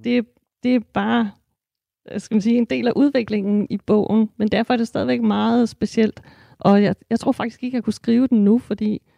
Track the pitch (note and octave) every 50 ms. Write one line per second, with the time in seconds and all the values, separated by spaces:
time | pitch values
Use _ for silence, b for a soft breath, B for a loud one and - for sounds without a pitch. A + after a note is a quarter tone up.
0 | G#3+ A#3+ A#3+ B3 A3+ - _ _ _ _ _ _ - B3 B3+ B3 A3 - - G3+
1 | G3+ A3 A#3 A#3+ A3+ G3+ - _ _ _ _ _ _ _ _ _ _ _ _ _
2 | _ - - G#3 - - - G#3+ F#3+ A3+ A#3 A#3+ A#3 - C4 B3+ A3+ B3 - -
3 | C#4 C#4+ - B3+ A3+ - G#3 G#3 F#3+ G3+ G#3 G#3 G3 - - G3+ - - G#3+ G#3+
4 | - - G3+ A3 A3 G#3+ - - G#3+ G#3+ - G3 A#3 - B3+ A#3 A#3 A3+ - B3
5 | G3+ B3 B3+ A#3+ A#3 G#3+ G3+ G#3 G#3+ A3+ A#3 A#3+ A#3+ A3+ - - - G#3 - -
6 | A3 G#3 - - b b b b b b b - - G3 G3+ G3+ G#3 F#3 F3 -
7 | _ - A3+ A#3 - - C4 - - A#3 - - - B3 B3+ B3 - - G#3+ -
8 | - - A#3 A#3 C4 B3+ B3 A3 G3+ G3 A3 B3 - - A3+ - G#3+ G#3+ G#3+ -
9 | - _ _